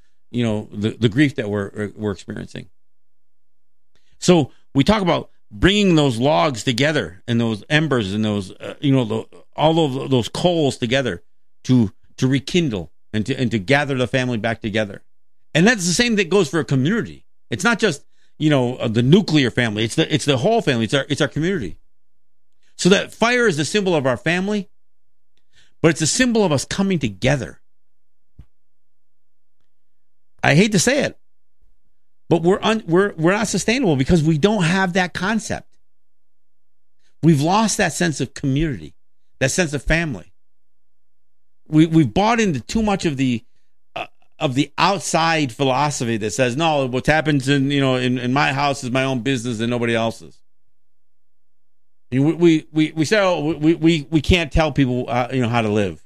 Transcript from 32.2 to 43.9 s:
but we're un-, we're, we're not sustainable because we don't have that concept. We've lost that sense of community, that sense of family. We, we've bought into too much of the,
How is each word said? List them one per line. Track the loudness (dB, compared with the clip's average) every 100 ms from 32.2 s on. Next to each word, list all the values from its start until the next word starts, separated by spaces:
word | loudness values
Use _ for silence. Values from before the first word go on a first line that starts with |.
| -2
but | 0
we're | 2 2
un-, | 0 -2 2
we're, | 2 2 0
we're | 0
not | 2 0
sustainable | -2 0 0 2 2
because | 2 2
we | 4 2
don't | 2 2
have | 0 0 0
that | 0 -2
concept. | -4 -4 -2 -4 -8 -10 -20 -20 -20 -20 -20 -20 -20 -20 -20 -20 -20 -20 -20 -20 0
We've | 4 4
lost | 4 2 2 0
that | -2
sense | 0 -2 -2
of | -6
community, | -4 -2 0 -2 -4 -10 -18 -20 -20 -20 -4
that | -2
sense | 0 -2
of | -4
family. | -2 -2 -2 -8 -14 -20 -20 -20 -20 -20 -20 -20 -20 -20 -20 -20 -20 -20 0
We, | 4 6
we've | 4 4
bought | 2 2 2
into | 0 -2
too | -4 -2
much | 0 0 -2
of | 0
the, | 0 -2 -6 -20 -20 -20 -16